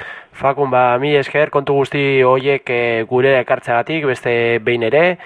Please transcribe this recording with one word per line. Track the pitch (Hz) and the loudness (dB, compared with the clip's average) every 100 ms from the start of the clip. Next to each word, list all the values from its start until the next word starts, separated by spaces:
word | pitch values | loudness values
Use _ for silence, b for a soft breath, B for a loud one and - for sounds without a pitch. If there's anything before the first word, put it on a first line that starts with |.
| B B B | B B B
Fakun, | - 135 135 135 | -4 -4 -2 0
ba, | 127 123 123 | 2 2 2
mi | 147 147 | 0 0
esker | 135 143 151 | 0 -2 0
kontu | 147 139 | -2 0
guzti | 139 131 143 139 135 | 0 0 -2 0 2
horiek, | 127 135 135 135 - | 4 2 0 -2 -2
e, | 120 120 113 110 | -2 0 -2 -2
gure | 127 135 131 | 2 2 2
ekartzeagatik, | 120 127 - 120 120 160 147 | 0 -4 0 -2 -2 -4 -2
beste | 123 127 120 117 117 | -2 -2 0 0 0
behin | 110 120 | 0 -2
ere, | 113 139 180 175 | 2 2 2 0